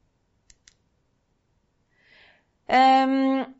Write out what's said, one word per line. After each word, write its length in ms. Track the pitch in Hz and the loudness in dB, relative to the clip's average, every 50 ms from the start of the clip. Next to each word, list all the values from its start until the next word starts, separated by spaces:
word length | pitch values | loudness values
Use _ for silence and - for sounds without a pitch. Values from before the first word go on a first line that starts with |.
| _ _ _ _ _ _ _ _ _ _ _ _ _ - _ _ _ _ _ _ _ _ _ _ _ _ _ _ _ _ _ _ _ _ _ _ _ _ _ _ _ _ _ _ _ _ _ _ _ _ _ _ _ | _ _ _ _ _ _ _ _ _ _ _ _ _ -20 _ _ _ _ _ _ _ _ _ _ _ _ _ _ _ _ _ _ _ _ _ _ _ _ _ _ _ _ _ _ _ _ _ _ _ _ _ _ _
Ehm, 800 | - 240 254 262 262 262 262 262 262 269 269 269 269 269 269 254 - - | -2 0 2 2 4 2 2 0 0 -2 -2 -2 -2 -4 -4 -6 -10 -14